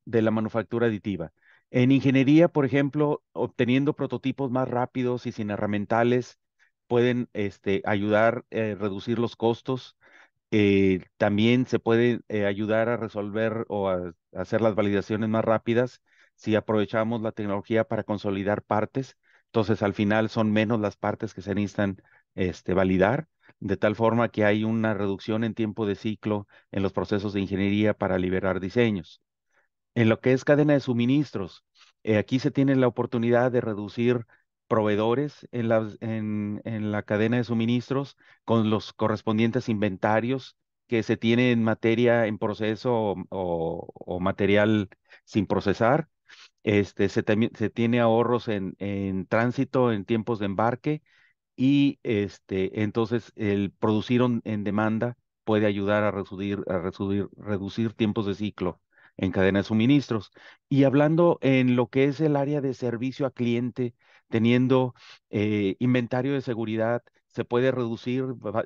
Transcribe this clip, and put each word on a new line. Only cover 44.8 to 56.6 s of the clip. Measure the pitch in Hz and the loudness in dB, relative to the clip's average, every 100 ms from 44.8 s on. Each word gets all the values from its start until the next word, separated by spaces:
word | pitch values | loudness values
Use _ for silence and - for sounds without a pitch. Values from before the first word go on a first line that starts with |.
| 98 _ _ - _ | 0 _ _ -20 _
sin | 113 90 | -2 0
procesar. | 98 101 90 117 151 - _ _ - - _ | 0 0 2 2 2 -2 _ _ -20 -20 _
Este, | 110 104 98 - 98 | 0 0 0 -2 -2
se | 113 | 0
tami-, | 104 107 117 - | 0 0 0 -2
se | 104 | -4
tiene | - 117 120 | -2 0 2
ahorros | 117 113 117 120 - | 4 4 2 0 -2
en, | 104 95 - | -4 -6 -8
en | 101 98 98 95 90 | -8 -4 -4 -4 -2
tránsito, | 113 120 127 127 135 123 | 0 0 -2 -2 2 2
en | 107 95 | 0 -2
tiempos | 113 107 104 | -2 -2 -4
de | 101 | -4
embarque, | 92 117 120 151 151 _ _ _ _ _ - | 0 -2 -2 -4 -6 _ _ _ _ _ 0
y, | 127 143 143 - | 2 4 2 0
este, | - 104 101 - - 95 95 110 | -2 -2 -2 -6 -6 -2 -2 -2
entonces | 104 117 110 117 - - | -2 -2 -2 -4 -6 -6
el | 104 101 98 - | -2 0 -2 -2
producir | 110 107 98 123 | 0 0 0 0
on-, | 123 117 | 2 -2
en | - 107 | -4 -6
demanda | 104 104 110 110 120 120 _ _ | -2 -2 0 -2 -4 -8 _ _
puede | - 107 107 | -2 2 2
ayudar | 101 98 104 | 0 0 0
a | 104 | 0
reducir, | 98 90 95 101 101 | -4 -8 -6 -4 -4